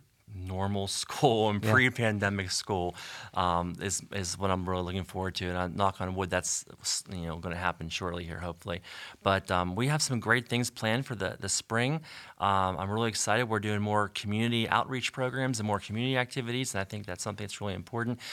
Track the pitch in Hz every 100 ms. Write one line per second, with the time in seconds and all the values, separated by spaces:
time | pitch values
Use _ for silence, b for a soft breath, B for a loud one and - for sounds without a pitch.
0 | - _ - 101 92 95 98 101 98 -
1 | - - 143 113 107 104 107 120 127 127
2 | 113 104 101 98 92 - - 98 87 87
3 | B B B - 90 87 87 - 98 -
4 | - 101 87 92 95 92 90 92 90 95
5 | 87 95 92 - 92 90 90 90 98 -
6 | 92 92 92 90 - - - - - -
7 | - 92 82 82 90 85 90 85 82 -
8 | 92 87 82 85 87 85 - 85 B B
9 | B B 98 95 - 92 90 90 131 151
10 | - 120 107 120 120 120 120 - 110 117
11 | 135 110 95 - 98 - - 113 127 160
12 | 156 B B - 98 98 92 85 95 107
13 | 117 104 - 107 120 110 107 104 104 104
14 | 101 - 104 107 120 117 101 104 120 131
15 | - - 127 127 131 117 107 101 - 107
16 | 127 127 120 - 117 123 131 98 95 104
17 | 101 90 110 101 101 - 104 92 87 117
18 | 117 120 B